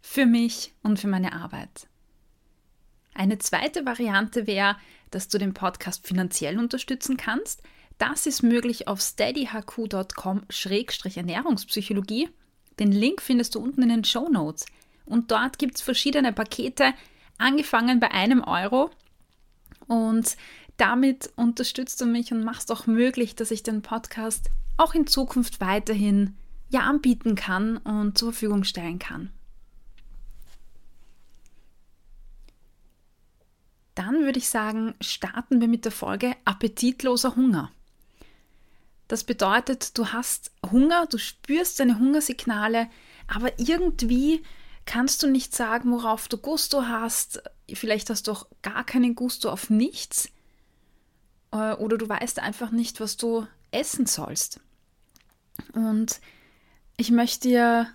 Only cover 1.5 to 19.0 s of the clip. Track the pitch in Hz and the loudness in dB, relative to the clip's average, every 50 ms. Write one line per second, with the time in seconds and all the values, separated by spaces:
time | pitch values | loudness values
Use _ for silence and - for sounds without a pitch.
1.5 | - - - - _ - - _ _ _ _ _ _ _ _ _ _ _ _ _ | -12 -12 -14 -14 _ -20 -20 _ _ _ _ _ _ _ _ _ _ _ _ _
2.5 | _ _ _ _ _ _ _ _ _ _ _ _ _ - 190 190 220 196 - - | _ _ _ _ _ _ _ _ _ _ _ _ _ 0 2 2 2 2 -2 -2
3.5 | - 160 214 302 302 349 294 262 233 - 254 226 196 196 214 214 - 247 214 202 | 0 0 0 0 -2 -2 -4 -4 -4 -2 -2 0 2 0 0 0 -2 -4 -2 0
4.5 | 208 190 196 202 202 196 - - - _ _ - - 180 190 - - 208 196 196 | 0 2 2 2 2 0 -8 -20 -20 _ _ -10 -8 -8 -6 -2 -2 -2 0 -2
5.5 | 190 - - 185 180 - - 185 175 - _ - 185 185 185 180 - - - 143 | -4 -2 -4 -6 -4 -4 -10 -10 -10 -10 _ -4 -2 -2 -2 0 -2 -4 -4 -2
6.5 | 170 214 233 240 - 254 - - 269 254 - - 262 254 - - 220 254 427 - | -2 -2 -2 -2 -4 -6 -4 -6 -6 -6 -2 -4 -4 -4 -2 -4 -4 -4 -4 -8
7.5 | - - - - _ _ _ _ - _ - - 285 - - 311 269 - - 233 | -10 -12 -14 -20 _ _ _ _ -6 _ -2 -2 -2 -2 -2 -2 -2 2 4 4
8.5 | 233 240 233 240 226 - - - 202 190 - - - - - 247 254 294 277 226 | 4 4 2 0 -4 -4 -4 -6 -4 -4 -4 -6 -2 0 -2 0 0 -2 -4 -4
9.5 | 214 220 208 - - - 226 208 - 190 190 190 - - - 190 190 202 196 - | -6 -10 -10 -10 -8 -8 -6 -4 -4 -4 -6 -6 -8 -8 -6 -4 -4 -4 -4 -6
10.5 | - - - 196 190 208 254 - - - - 196 190 - 180 175 170 196 277 339 | -8 -8 -4 -2 -2 -2 -2 -2 -6 -6 -6 -8 -8 -6 -6 -4 -4 -2 0 0
11.5 | 269 202 - - - 214 196 - 208 196 196 - 214 233 311 339 - _ _ _ | 0 0 0 -4 -4 -4 -2 -2 -2 -2 -2 -2 -2 -2 -2 -2 -4 _ _ _
12.5 | _ _ _ _ _ - 208 208 196 208 214 262 370 392 - - 269 240 233 - | _ _ _ _ _ 2 4 4 6 6 4 2 0 -2 -2 2 2 2 2 2
13.5 | - 226 208 247 277 - 254 233 233 226 208 - - 240 254 339 302 202 156 151 | -2 -4 -4 -2 2 4 4 4 4 4 2 2 0 0 2 2 2 2 2 0
14.5 | 156 - - - - _ _ _ _ _ _ - - 233 233 226 233 220 226 262 | -4 -8 -10 -12 -12 _ _ _ _ _ _ 0 0 0 2 4 2 2 2 0
15.5 | - - - 262 - - - - 254 - - 285 269 294 269 247 208 - 226 - | -2 -2 -2 -2 -2 -4 -4 -2 0 0 2 2 2 4 2 2 2 0 -4 -6
16.5 | - - 240 262 254 - 190 - 262 - - - _ _ _ - _ _ 226 254 | -4 -6 -6 -6 0 2 2 2 2 0 -10 -20 _ _ _ -20 _ _ 2 4
17.5 | 269 294 294 - - 233 226 240 254 240 226 - - 196 185 214 262 247 - - | 4 4 2 2 2 2 4 6 4 6 4 4 2 2 4 6 6 4 4 2
18.5 | 170 175 185 208 240 254 277 339 - _ | -2 -2 0 2 2 2 2 2 -2 _